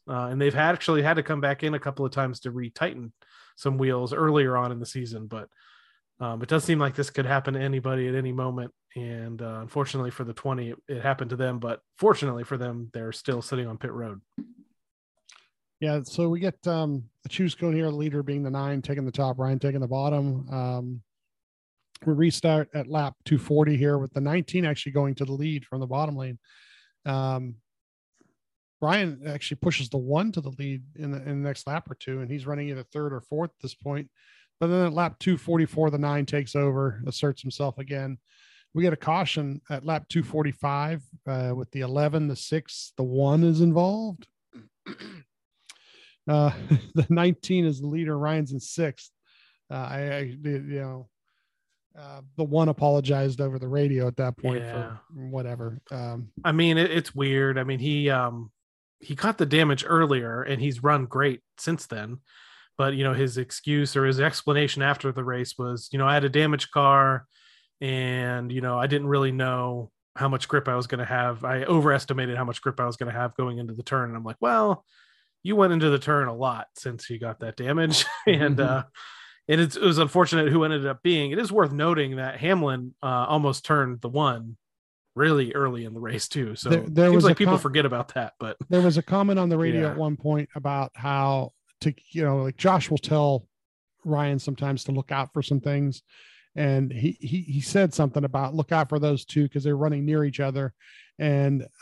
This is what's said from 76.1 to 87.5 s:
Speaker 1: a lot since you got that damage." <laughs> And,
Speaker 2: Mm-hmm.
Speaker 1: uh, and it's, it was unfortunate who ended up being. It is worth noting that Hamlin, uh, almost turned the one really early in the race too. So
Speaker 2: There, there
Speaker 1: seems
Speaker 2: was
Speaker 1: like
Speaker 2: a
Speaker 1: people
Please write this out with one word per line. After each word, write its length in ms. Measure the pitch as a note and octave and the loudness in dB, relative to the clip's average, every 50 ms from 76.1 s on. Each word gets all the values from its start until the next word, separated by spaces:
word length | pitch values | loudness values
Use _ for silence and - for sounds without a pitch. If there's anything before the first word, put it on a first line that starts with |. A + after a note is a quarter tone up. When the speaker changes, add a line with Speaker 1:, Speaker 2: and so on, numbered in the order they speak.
| D3+ C#3+ C3+ A#2+ | 2 2 2 0
Speaker 1:
a 60 | A#2 | -2
lot 340 | A#2 C3 B2+ A#2 G#2+ - - _ | -2 -2 -2 -2 -4 -8 -12 _
since 340 | - - C3 A#2 A2+ - - | -12 -10 -10 -10 -10 -10 -12
you 80 | A#2+ A2 | -10 -8
got 220 | A#2 A2+ G#2+ - | -8 -8 -8 -8
that 160 | A#2 A2+ - | -10 -10 -8
damage." 480 | - B2 C3 D3+ E3 E3 D#3 D3 - - - - | -6 -2 0 0 2 2 2 2 2 0 0 -4
<laughs> 100 | - - | 0 2
And, 300 | G#3+ F3 C#3+ D3+ C#3+ C#3 C3+ | 4 4 4 4 2 2 2
Speaker 2:
Mm-hmm. 140 | C3+ B2 C3 C3 | 2 2 0 0
Speaker 1:
uh, 40 | C3 - _ - - - - - - - - _ _ - | -2 -6 _ -20 -20 -20 -20 -20 -20 -20 -20 _ _ 2
and 120 | D#3 E3 | 2 4
it's, 140 | E3+ D3 - | 4 2 2
it 80 | - | 2
was 160 | G#3 F3+ D#3 D#3+ | 2 4 4 4
unfortunate 520 | D#3 C#3 - F3+ F3 - E3 D#3+ D#3 D3 | 2 4 4 4 4 6 4 4 4 4
who 100 | D#3 E3 | 4 4
ended 240 | D#3 D#3 D#3 C#3+ C#3 | 4 2 2 0 -2
up 160 | C#3 C3 - | -4 -4 0
being. 300 | - F3 F3 D3+ C#3+ C#3 | 2 2 2 2 2 0
It 60 | D3+ G#3+ | -2 -2
is 100 | A#3+ F#3 | -2 2
worth 220 | G3+ G#3+ E3+ C#3 | 4 4 4 4
noting 440 | C#3+ C#3+ D#3 E3+ E3+ D#3 C#3 C3 C3 | 2 2 2 2 2 2 0 0 -2
that 220 | C3 C3 C3 - A2 | -4 -6 -6 -6 -2
Hamlin, 560 | C3+ F3 F#3+ F3+ D3+ C#3 C3 B2+ B2 B2+ - _ | 2 2 4 4 4 2 0 -2 -4 -8 -10 _
uh, 240 | C3+ C3 B2+ B2 B2 - | -4 0 0 0 2 2
almost 360 | D#3 D#3 D3 C#3 C3 - - | 2 2 2 2 0 0 0
turned 360 | - D#3 D3 C3+ B2+ B2 A#2 | 2 2 2 2 0 -2 -6
the 80 | A#2+ A#2+ | -6 -4
one 480 | B2+ D3 D3+ C3+ A#2+ A2+ A2+ A2+ A2+ - _ _ _ _ _ _ _ _ _ _ _ | -2 0 2 2 0 -2 -6 -12 -14 -16 _ _ _ _ _ _ _ _ _ _ _
really 360 | B2+ D3 D#3+ D3+ C#3+ B2+ A#2 | 2 4 4 4 4 2 0
early 320 | C#3 C#3+ C#3 C3 B2 A#2 A2+ | 0 0 0 0 -2 -4 -8
in 100 | A2 A2 | -10 -10
the 60 | A2+ | -8
race 280 | A#2 A2 A#2 G#2 - - | -8 -6 -6 -6 -6 -6
too. 260 | - D3 B2 G#2+ A2 | -4 -4 -4 -4 -6
So 160 | - - - | -4 0 2
Speaker 2:
There, 100 | - E3 - | 2 2 2
there 200 | D#3+ D3+ E3 F3 | 2 4 6 8
Speaker 1:
seems 100 | F3+ F3 | 8 8
Speaker 2:
was 80 | F3 D#3+ | 8 8
Speaker 1:
like 80 | F#3 | 8
Speaker 2:
a 60 | - - | 6 6
Speaker 1:
people 160 | G3+ F#3 | 4 4